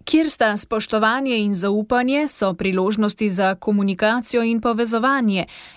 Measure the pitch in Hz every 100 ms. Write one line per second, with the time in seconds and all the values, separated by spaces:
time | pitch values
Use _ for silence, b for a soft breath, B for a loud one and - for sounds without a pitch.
0 | - 311 311 - 220 208 - 220 208 220
1 | 214 247 269 226 208 190 196 208 214 247
2 | 247 277 302 - 196 180 190 185 185 220
3 | 208 202 214 185 190 190 - 208 196 185
4 | 214 240 226 240 226 233 240 220 233 226
5 | 254 277 226 190 - B B